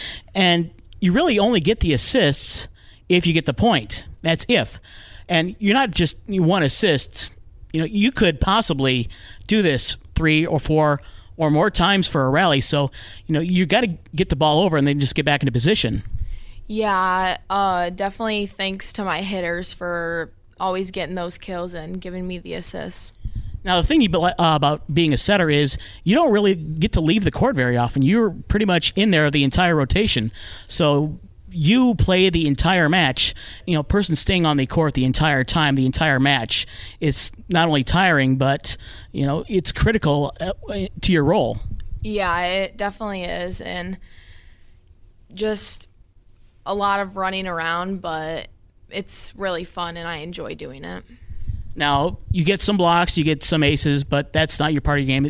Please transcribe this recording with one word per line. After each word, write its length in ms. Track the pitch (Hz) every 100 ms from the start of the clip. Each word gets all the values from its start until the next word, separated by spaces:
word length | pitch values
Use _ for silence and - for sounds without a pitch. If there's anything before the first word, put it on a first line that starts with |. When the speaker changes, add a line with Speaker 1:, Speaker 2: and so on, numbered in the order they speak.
| - - -
Speaker 1:
And 360 | 190 185 170 170 - - -
you 100 | 185
really 260 | 185 339 208
only 220 | 196 233
get 200 | 151 220
the 120 | 175
assists 720 | 135 - 262 165 139 - - - - - - -
if 160 | 180 175
you 80 |
get 100 | 160
the 80 | 151
point. 540 | 127 220 175 107 - - -
That's 240 | 160 165 -
if. 320 | 247 - - - - - - -
And 260 | 175 170 -
you're 160 | 202
not 160 | 233 262
just 260 | 165 170 - -
one 360 | 196 165 190
assist. 680 | 143 - 208 143 - - - - - - -
You 60 | 160
know, 60 | 160
you 240 | 208 220
could 300 | - 196 147
possibly 680 | - 208 220 147 135 127 117 - - - -
do 140 | 214
this 380 | 185 139 - - -
three 320 | - 160 156 165
or 120 | 156
four 440 | - 156 151 143 - - - -
or 140 | 160
more 200 | 151 202
times 380 | - 175 196 180
for 160 | 156
a 60 | 131
rally. 320 | 139 185 139
So, 280 | 135 147 143 - - - -
you 80 |
know, 60 | 151
you 260 | 170 185 180
gotta 320 | 208 240 160 - 151
get 140 | 185
the 60 | 135
ball 260 | 156 151
over 160 | 185 156
and 100 | 143
then 120 | 143
just 140 | 139
get 120 | - 147
back 160 | 143
into 100 | 139
position. 500 | 120 127 214 120 107 - - - - - - -
Speaker 2:
Yeah, 720 | 214 214 190 185 185 185 - -
uh, 400 | 196 196 180 175
definitely 560 | 180 196 196 226 214 202
thanks 480 | - 190 190 -
to 100 | -
my 160 | 196 160
hitters 540 | 190 196 175 170 180
for 580 | - 180 175 170 170 160 - - -
always 320 | 190 185 190
getting 240 | 190 151
those 220 | 180 175 175
kills 380 | - 180 180
and 260 | 175 160 185
giving 260 | 180 180 180
me 120 | 180
the 160 | 170
assists. 580 | 170 170 185 165 - - - - - - -
Speaker 1:
Now, 160 | 196 180
the 60 | 165
thing 140 | 311
you, 80 | 220 170
uh, 160 | 175 -
about 560 | 170 151 143 151 -
being 180 | 151 165
a 40 | 127
setter 340 | - 202 165
is 260 | 147 143 - - -
you 100 | -
don't 160 | 240 330
really 240 | 208 208
get 380 | 185 156 156 156
to 80 | 196
leave 240 | 156 214
the 60 | 180
court 260 | - 240 233
very 200 | 123 120
often. 260 | 120 -
You're 280 | 135 214 220
pretty 340 | 170 - 208
much 280 | 214 175 -
in 160 | - 214
there 200 | 170 151
the 120 | 147
entire 320 | 139 170 180
rotation. 560 | 160 143 - 214 - 110 - - - -
So 500 | - 151 143 151 - - - -
you 460 | 180 151 240 254 208
play 340 | - 185 185
the 160 | 170 151
entire 420 | 139 165 185 151
match. 460 | 180 147 127 - - - - -
You 80 |
know, 80 | 160
person 320 | 147 202 202
staying 320 | 156 - 185 165
on 120 | 143
the 60 |
court 300 | 135 - 156
the 100 | 135
entire 380 | 131 127 151 139
time, 300 | 127 175 151
the 100 | 135
entire 360 | 131 - 156 135
match, 460 | 135 135 113 - - - - -
it's 320 | 156 127 - - -
not 180 | 165 165
only 160 | 147
tiring, 540 | 127 175 190 151 131 131
but, 400 | 135 143 - - - - -
you 140 | - 139
know, 180 | 151 -
it's 240 | 190 151
critical, 600 | - - 220 156 143 139 -
uh, 120 | 170 202 - 202 - -
to 100 | -
your 120 | 170
role. 340 | 143 202 120 110 - - - -
Speaker 2:
Yeah, 400 | 214 208 185 170
it 340 | 180 190 190 -
definitely 480 | 202 196 214 196
is. 360 | 175 170 180 190
And 380 | - 180 180 190 - - - - - - - - _ - - _ -
just 540 | 190 214 208 - - - _ - - _ - - _
a 100 | -
lot 260 | 202 202 196
of 160 | 196 196
running 320 | 190 190 190
around, 520 | 170 165 170 180 196
but 480 | 175 160 156 165 - - - _ -
it's 460 | - 190 - -
really 300 | - 196 170
fun 320 | 175 - 175 170
and 100 | 170
I 120 | 165
enjoy 360 | 156 170 143
doing 300 | 156 147 131
it. 180 | 170 90 - 240 - - - - -
Speaker 1:
Now, 440 | - 147 139 160 190 -
you 120 | 180
get 160 | 160 196
some 160 | - 208
blocks, 400 | 175 170 175 -
you 60 |
get 220 | 151 151
some 180 | - 160
aces, 400 | 143 147 156 143
but 300 | 139 143 143
that's 260 | 156 160 -
not 140 | 147
your 80 | 151
part 180 | 156 143
of 80 | 135
your 80 |
game. 100 | 135 143